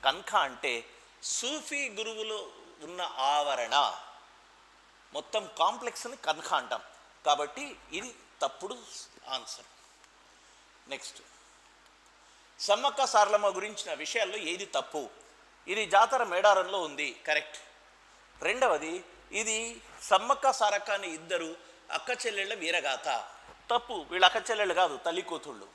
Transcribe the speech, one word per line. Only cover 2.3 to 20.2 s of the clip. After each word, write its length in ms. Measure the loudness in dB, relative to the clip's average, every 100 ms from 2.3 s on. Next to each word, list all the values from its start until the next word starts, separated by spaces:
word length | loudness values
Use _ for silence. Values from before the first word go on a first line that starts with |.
| -8 -10 -16 -20 -18 -14
ఉన్న 140 | -8
ఆవరణ, 720 | -8 -2 2 2 2 0 2 4 4 -2 -12 -20 -20 -20 -20 -20 -20 -20 -20 -20 -14
మొత్తం 300 | -14 -4 -4 -4 2
కాంప్లెక్స్ని 580 | 4 4 -6 -8 -12 -6
కన్ఖా 400 | -2 -2 0 0
అంటాం. 240 | 0 -6 -6 -20 -20 -4 2
కాబట్టి 520 | 2 2 -6 -12 -14 -10 -8
ఇది 140 | -8 -14 -20 -4
తప్పుడు 340 | -4 -4 -12 -12 -14 -16 -18 -20 -10 -8
ఆన్సర్. 340 | -8 -14 -16 -20 -20 -20 -20 -20 -20 -20 -20 -20 -20 -20 -14
నెక్స్ట్, 300 | -12 -12 -18 -20 -20 -20 -20 -20 -20 -20 -20 _ -20 -20 -20 -20 -8
సమ్మక్క 460 | 2 2 2 0 4
సారలమ్మ 440 | 6 6 6 4 0
గురించిన 360 | -6 -8 -8
విషయాల్లో 440 | -6 -4 -2 -2 -2
ఏది 280 | -6 -6 -4
తప్పు? 360 | -4 -4 -8 -8 -12 -20 -20 -20 -20 -6
ఇది 180 | -2 4
జాతర 380 | 6 6 4
మేడారంలో 560 | 2 6 6 6 4 -2
ఉంది, 280 | -4 -4 -6 -6 0
కరెక్ట్. 320 | 0 0 -16 -20 -20 -20 -20 -20 -20 -20 -6
రెండవది, 520 | -2 2 4 4 -2 -8 -10 -20 -8
ఇది 260 | -4 -2 -4 -6 -12 -20 -16
సమ్మక్క 480 | 4 4